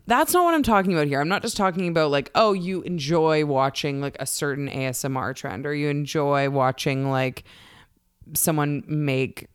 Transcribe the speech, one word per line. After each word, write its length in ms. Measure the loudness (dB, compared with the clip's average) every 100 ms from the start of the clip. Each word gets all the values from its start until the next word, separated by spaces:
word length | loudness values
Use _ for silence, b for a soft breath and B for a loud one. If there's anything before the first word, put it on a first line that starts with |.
| 0
That's 260 | 2 4
not 120 | 4
what 100 | 4
I'm 80 | 4
talking 300 | 4 2 4
about 160 | 2 2
here. 120 | 0
I'm 80 | 0
not 140 | -2
just 140 | -2 -2
talking 320 | 0 0 0
about, 240 | 2 2
like, 180 | 0 0 2
oh, 160 | 4
you 300 | 2 -2 -6
enjoy 640 | -4 -6 0 2 4 2
watching, 560 | 2 2 0 -2 -4 -4
like, 160 | -6 -6
a 60 | -8
certain 420 | -4 -4 -4 -6
A 180 | -4 -4
S 180 | -4
M 120 | -4 -4
R 180 | -4
trend, 320 | -6 -8 -8 -6
or 80 |
you 140 | -2 -2
enjoy 600 | -2 -2 0 2 2 2
watching, 640 | 2 0 0 -2 -2 0
like, 320 | 0 -2 -4 B B B B B _ _ _ -10
someone 500 | -2 0 2 0 -2 -4
make 600 | -2 0 0 -2 -6 -18